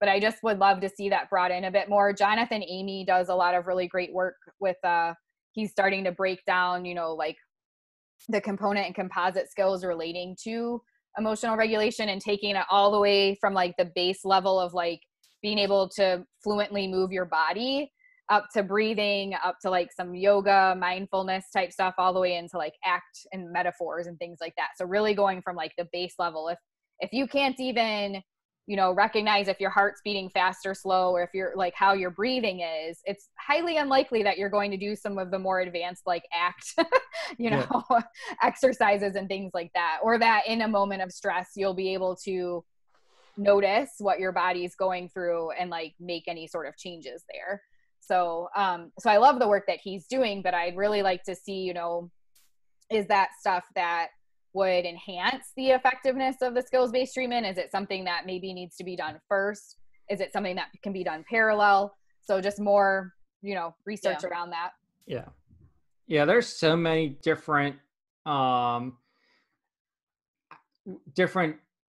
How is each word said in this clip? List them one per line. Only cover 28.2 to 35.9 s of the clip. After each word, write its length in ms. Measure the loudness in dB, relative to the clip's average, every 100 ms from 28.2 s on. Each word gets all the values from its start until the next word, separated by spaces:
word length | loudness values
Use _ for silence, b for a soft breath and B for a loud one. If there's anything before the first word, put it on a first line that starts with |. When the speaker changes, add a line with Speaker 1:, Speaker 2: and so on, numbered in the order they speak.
| -14 _ _ _ -6
Speaker 1:
you 80 | 0
know, 160 | 2
recognize 560 | 4 2 2 2 2 0
if 100 | 0
your 120 | 2
heart's 300 | 4 2 0
beating 240 | -6 -4 -2
fast 340 | 0 0 0
or 100 | -8
slow, 360 | -6 0 2 4
or 140 | 2
if 60 | -2
you're, 200 | -4 -4 -2
like, 180 | -4
how 180 | 2 2
your 180 | 4 0
breathing 500 | -2 -2 0 -2 -4
is, 400 | -6 -6 -8 -10
it's 260 | -8 -10 -12 -14
highly 420 | 0 0 2 0
unlikely 440 | 2 2 2 2
that 160 | 0 0
you're 100 | 0
going 200 | 0 -2
to 60 | -4
do 180 | -6
some 240 | -6 -6 -6
of 140 | -6
the 60 | -4
more 200 | -2 0
advanced, 440 | -2 -4 -6